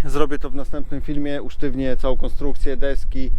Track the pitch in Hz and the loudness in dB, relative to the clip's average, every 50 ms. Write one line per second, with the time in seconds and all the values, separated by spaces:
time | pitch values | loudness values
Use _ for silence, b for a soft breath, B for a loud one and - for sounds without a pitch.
0 | - 147 139 147 151 143 143 139 143 139 135 139 143 - - 147 139 - 143 139 | 0 2 2 2 2 2 0 -2 -2 -2 -2 -2 -2 -2 -2 -2 -4 -4 -4 -6
1 | - - 151 147 147 143 147 143 127 131 - - 151 139 123 131 135 131 127 120 | -4 -4 -2 -2 -2 -4 -4 -6 -6 -6 -2 -2 -2 -2 -2 -2 0 0 0 2
2 | - 131 127 127 - 123 - - 147 143 131 - - - - - - 139 135 - | 2 2 2 2 2 0 0 0 0 2 2 2 2 2 2 2 2 2 2 0
3 | - - - 135 131 127 - | 0 0 0 0 2 2 0